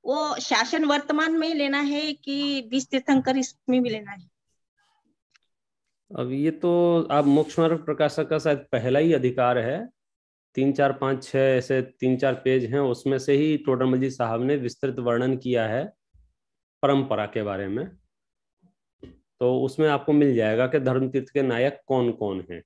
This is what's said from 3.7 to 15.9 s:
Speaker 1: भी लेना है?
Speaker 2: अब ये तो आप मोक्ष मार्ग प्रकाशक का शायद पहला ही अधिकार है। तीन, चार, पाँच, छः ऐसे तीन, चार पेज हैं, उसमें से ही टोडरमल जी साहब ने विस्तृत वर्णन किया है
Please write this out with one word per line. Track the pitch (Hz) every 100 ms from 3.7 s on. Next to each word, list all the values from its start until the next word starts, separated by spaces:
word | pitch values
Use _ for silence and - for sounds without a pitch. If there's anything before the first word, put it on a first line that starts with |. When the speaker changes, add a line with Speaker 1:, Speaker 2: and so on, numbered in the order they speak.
| 254
Speaker 1:
भी | 240
लेना | 220 202
है? | 202 - _ _ _ _ _ _ _ _ _ _ _ _ _ _ _ _ _ _ 185
Speaker 2:
अब | 123
ये | 135 156
तो | 156 175 175 175 170 160
आप | 147 143
मोक्ष | 143 156 -
मार्ग | 165 160 156
प्रकाशक | 147 151 - 156
का | 156
शायद | 156 143
पहला | - 123 123 135
ही | 160
अधिकार | 147 123 127 123 123
है। | 113 160 240 _ _ _ _ _ _ -
तीन, | 139
चार, | 139 139
पाँच, | 135 135 131
छः | - 135
ऐसे | 135 127 127 131
तीन, | 131 _ 127 127
चार | 135
पेज | 123 131 131 117
हैं, | 139
उसमें | 139 117 139 135
से | 131
ही | 139 151 151
टोडरमल | - 127 131 127
जी | 131
साहब | 123 113 117
ने | 127 143
विस्तृत | 123 - 135 131
वर्णन | 120 120 127 135
किया | 127 120 110
है | 117 196